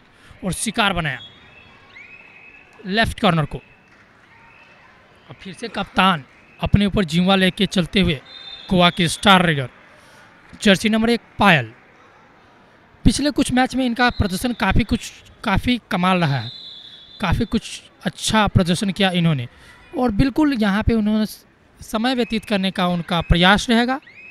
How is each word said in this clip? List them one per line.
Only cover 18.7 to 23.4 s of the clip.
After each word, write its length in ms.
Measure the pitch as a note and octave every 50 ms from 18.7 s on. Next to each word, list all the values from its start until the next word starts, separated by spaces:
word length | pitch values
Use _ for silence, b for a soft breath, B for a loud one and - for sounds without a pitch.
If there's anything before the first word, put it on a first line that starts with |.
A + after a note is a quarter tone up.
| F3+ - A3 G3
किया 220 | F3+ - G3 F#3+
इन्होंने। 360 | F3 F3+ E3+ E3 D#3 C3 A#2+ - B B B B B B B - - D#4
और 140 | B3 B3
बिल्कुल 500 | G#3 G3 C4+ C#4 A3 - D#4 D4 C#4 G#3+
यहाँ 220 | G#3+ G3+ F#3+ G#3 A3
पे 100 | - A#3
उन्होंने 320 | A3 G#3 G#3+ G#3+ G#3+ G#3+
स-, 200 | - - - _ _ _ _ _ _ _ _
समय 340 | - - - G#3+ A3+ B3+ C4+
व्यतीत 300 | B3 A#3 - A#3 G#3+ -
करने 260 | - A3 G3 F#3+ F#3+
का 160 | - - F#3 F3+
उनका 340 | F3+ F3 D#3+ - F#3 E3+
प्रयास 480 | D#3+ - F3 E3+